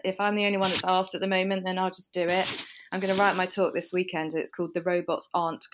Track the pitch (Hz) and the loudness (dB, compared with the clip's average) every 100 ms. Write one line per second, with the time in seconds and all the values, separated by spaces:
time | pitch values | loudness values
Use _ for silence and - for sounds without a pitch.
0 | 190 190 208 208 202 196 190 175 185 185 | -4 0 2 2 2 2 2 2 2 2
1 | 190 - 190 190 190 190 185 185 185 - | 2 -2 0 2 2 0 -2 0 0 -2
2 | - 180 170 180 - - - - - 185 | -6 -2 2 2 2 -2 -6 -14 -8 -4
3 | 190 190 202 180 180 202 185 170 170 180 | 0 4 4 4 0 2 0 0 -2 -2
4 | 185 170 160 160 - - 170 175 170 175 | -2 -2 -4 -4 -6 -6 -6 -4 -2 0
5 | 175 160 - 175 165 160 - | 0 -4 -2 -2 -2 -4 -10